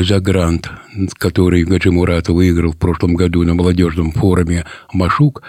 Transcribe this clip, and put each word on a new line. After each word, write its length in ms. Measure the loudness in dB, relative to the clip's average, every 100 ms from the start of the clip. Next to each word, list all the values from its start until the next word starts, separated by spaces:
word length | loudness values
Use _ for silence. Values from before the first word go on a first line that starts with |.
за 180 | 2 0
грант, 500 | 0 0 0 -2 -6 -16 -14 -6 -6 -4
который 480 | -2 0 2 2 2
Гаджи 260 | 0 2
Мурат 380 | 2 0 0 0
выиграл 420 | 2 2 2 -2
в 60 | -2
прошлом 380 | -2 -2 0 0
году 280 | 0 0
на 120 | 0 2
молодежном 580 | 0 2 0 0 -4
форуме 500 | 0 0 2 0 -2 -6 -14 -8
«Машук» 500 | -2 0 2 0 -2